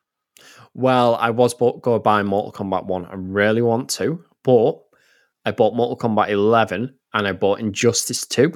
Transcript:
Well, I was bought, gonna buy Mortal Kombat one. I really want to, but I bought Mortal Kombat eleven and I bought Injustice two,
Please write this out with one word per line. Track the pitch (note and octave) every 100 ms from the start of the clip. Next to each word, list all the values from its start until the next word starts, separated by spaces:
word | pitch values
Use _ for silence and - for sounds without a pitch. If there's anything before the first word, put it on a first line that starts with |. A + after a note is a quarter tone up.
| _ _ _ _ - - -
Well, | - B2+ B2+ A#2+ A#2
I | A#2
was | A2+ B2
bought, | - B2 -
gonna | B2 A2
buy | A2 G#2
Mortal | G2+ G2 G#2+
Kombat | - G2 F#2
one. | F2+ F#2 F2+
I |
really | G2 F#2 G2 G#2 A2+
want | A#2 A2+ C#3
to, | - F#2+ E3 _ _
but | - B2 B2 - _ _ _ _ _ _ A2+
I |
bought | G2+ A2
Mortal | A#2+ A#2+ B2
Kombat | A#2+ G#2 G2
eleven | G2+ G#2 A2+ G#2+ F#2 B2+ _ _
and | G#2 G2+
I |
bought | F#2 G2+ G2+
Injustice | A2 F#2 A#2 A#2 - A#2 -
two, | - D3+